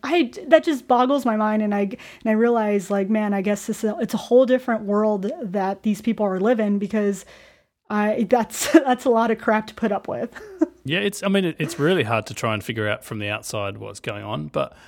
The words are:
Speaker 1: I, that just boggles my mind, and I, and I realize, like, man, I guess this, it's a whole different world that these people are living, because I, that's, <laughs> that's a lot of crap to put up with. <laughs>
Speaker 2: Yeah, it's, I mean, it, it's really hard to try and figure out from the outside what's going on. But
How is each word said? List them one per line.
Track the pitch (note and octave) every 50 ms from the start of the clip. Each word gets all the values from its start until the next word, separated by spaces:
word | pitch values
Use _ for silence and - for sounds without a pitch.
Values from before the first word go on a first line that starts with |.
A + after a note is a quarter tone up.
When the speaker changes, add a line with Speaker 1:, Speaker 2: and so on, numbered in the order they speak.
| -
Speaker 1:
I, | C4 E4+ F4 C4+ A#3 - - F4+ C#4
that | E4 D#4 D#4+
just | E4+ D4 A#3+ -
boggles | - B3 A#3+ B3+ B3+ C#4+ C#4 C4
my | A#3+ G#3+
mind, | G#3+ G#3+ G#3+ G#3+ G#3+ G#3+
and | G#3 G3+
I, | G3+
and | G3+ G3 - - - - - - -
I | A3+ A3
realize, | G#3+ A#3 A#3+ A#3+ A3+ G#3+ G#3 G#3 G3+ - -
like, | G3+ G3 G3 F#3+
man, | A3 G#3+ G#3+ G3+ G3+
I | G3 F#3
guess | G#3 G#3 G3+ -
this, | - G#3+ - -
it's | G#3 G#3+ - A#3+ - -
a | G3+
whole | - - A#3+ B3+ C4
different | A#3+ B3+ B3+ B3+ B3+ A3+ A3 G#3+
world | G3 G3+ G#3 G#3+ G#3+ G#3 G3 F#3 G#3 D#4 F4 A#3+
that | F#3 F3+ G3+ F#3 F#3+ G3 - -
these | A3 G#3 G3+ -
people | A#3 A3 - G#3+
are | G3 F#3+ F#3
living, | F#3+ A#3 B3+ A3 G#3+ G3+ G3+ G3
because | G#3 G3 A3 G#3+ G#3 G3+ G3 F#3 - - - - - - _ _ _ _ _ _ _ -
I, | G#3 G#3 G#3 G#3+ G#3+ A#3 A3 F3+
that's, | B3 A#3+ G#3+ - - - - - -
<laughs> |
that's | D#4+ C#4 C4 B3 B3 -
a | C4+
lot | A#3 A3+ A#3 A#3
of | A3+ A3+
crap | - A#3+ G#3+ A3 G#3+ -
to | -
put | - A3+ G3+ G#3
up | - - -
with. | - A#2 A#3+ A#3+ - - G#4+ G#4 F#4+ F4+
<laughs> | D#4+ - - _ -
Speaker 2:
Yeah, | C3 D#3 F#3+
it's, | G3+ G3+ G3 - G3
I | G3
mean, | G3 G3 F#3
it, | E3 D#3 -
it's | D#3 - - -
really | C#3+ E3 F#3+ E3 A#2+
hard | G#2+ A#2 A2 G#2
to | - A#2+
try | - - A2+ A2
and | G#2 -
figure | - A2+ A2 G#2+ G#2
out | G#2+ - -
from | - A#2 G#2+
the | G2+ G2+
outside | G#2+ G#2+ - - - G#2+ G2+ G2 G#2 G#2+
what's | G#2+ G#2 G2+ -
going | - A#2+ G#2 G#2 G#2
on. | G#2 G#2+ D2+ D2+ D2
But | - - C2+ - - - -